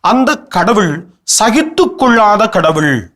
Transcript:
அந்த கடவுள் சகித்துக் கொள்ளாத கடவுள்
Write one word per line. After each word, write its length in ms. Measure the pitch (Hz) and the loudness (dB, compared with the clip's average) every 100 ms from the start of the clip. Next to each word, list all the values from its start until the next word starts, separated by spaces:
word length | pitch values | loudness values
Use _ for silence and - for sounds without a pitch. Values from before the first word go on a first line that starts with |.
அந்த 360 | 165 247 262 302 | 0 0 0 -4
கடவுள் 680 | - - 180 196 180 147 - _ | -4 -2 0 0 0 -4 -10 _
சகித்துக் 720 | - - 226 240 311 359 370 - | -6 0 2 0 -2 -2 -2 0
கொள்ளாத 520 | 254 233 208 208 220 | 0 4 2 2 0
கடவுள் 640 | 190 160 156 151 127 90 | 0 0 0 -2 -2 -6